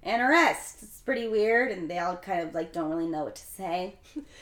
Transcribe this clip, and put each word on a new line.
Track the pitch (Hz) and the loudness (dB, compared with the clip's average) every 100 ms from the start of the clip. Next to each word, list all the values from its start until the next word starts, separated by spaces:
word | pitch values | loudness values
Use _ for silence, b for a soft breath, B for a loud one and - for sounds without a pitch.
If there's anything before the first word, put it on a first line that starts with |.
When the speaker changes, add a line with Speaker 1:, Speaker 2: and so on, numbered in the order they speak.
Speaker 1:
and | - 233 | -2 2
arrest. | 254 330 311 - - - | 6 6 6 2 -6 -16
It's | 220 - | -20 -8
pretty | - 233 226 | -4 -2 0
weird," | 220 214 233 254 | 2 4 4 2
and | 185 160 | -2 -4
they | 175 | -2
all | 175 180 | -2 -4
kind | - 175 | -4 -4
of, | 156 | -2
like, | 165 165 | -4 -4
don't | 175 156 | -4 -2
really | 165 165 | -2 -2
know | 151 | -2
what | 143 - | -4 -8
to | - | -14
say. | - 190 180 185 - B | -10 -6 -4 -6 -12 B
Speaker 2:
<laughs> | 302 285 B | -14 -14 B